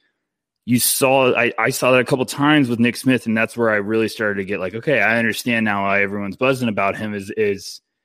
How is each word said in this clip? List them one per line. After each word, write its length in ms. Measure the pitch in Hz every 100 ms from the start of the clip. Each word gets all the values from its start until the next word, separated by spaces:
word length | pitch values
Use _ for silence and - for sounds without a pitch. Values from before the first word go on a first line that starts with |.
| _ _ _ _ _ _ -
you 120 | 123
saw, 540 | - - 135 135 127
I, 200 | 117 120 -
I 120 | 117
saw 220 | 127 127
that 80 | 127
a 40 |
couple 220 | 120 135 123
times 420 | - 143 151 127
with 100 | 117
Nick 180 | 120 -
Smith, 280 | 131 127
and 100 | 113
that's 220 | 110 113 117
where 140 | 117
I 60 | 107
really 320 | 101 110 107
started 320 | - 107 98
to 40 |
get 160 | 95 101
like, 140 | 92
"Okay, 260 | 113 156 127
I 180 | 101 117
understand 460 | 113 98 127 117
now 200 | 110 101
why 180 | 98 98
everyone's 340 | 101 101 101 90
buzzing 320 | 131 131 120
about 260 | 101 98
him," 200 | 95 110
is, 160 | 101 98
is 500 | 110 104 98 - - _ _